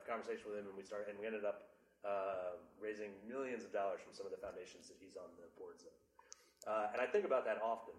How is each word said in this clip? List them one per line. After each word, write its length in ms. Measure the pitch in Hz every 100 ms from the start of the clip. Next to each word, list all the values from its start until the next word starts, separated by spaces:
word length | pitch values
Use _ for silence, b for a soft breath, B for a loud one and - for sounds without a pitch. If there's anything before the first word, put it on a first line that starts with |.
| -
conversation 400 | 113 110 110 110
with 80 | 104
him, 80 | 101
and 0 |
we 80 | 98
started, 320 | 95 104 104
and 80 | 101
we 80 | 110
ended 160 | 107
up, 240 | 101 98 - - - _ 104
uh, 480 | 101 95 92 90 87 82 92
raising 320 | 107 104 104 95 107
millions 320 | 135 131 117
of 80 | 104
dollars 320 | 104 98 90
from 160 | - -
some 80 |
of 80 | 98
the 80 | 92
foundations 480 | 98 87 90 90 -
that 80 | -
he's 160 | 95 92
on 80 | 87 85
the 80 | - -
boards 240 | 90 82
of. 80 | 85 - _ - b b b b
Uh, 240 | 110 107 104 120
and 80 |
I 20 | 123
think 220 | 208 196
about 160 | 131
that 160 | 113 104
often, 320 | 113 113 -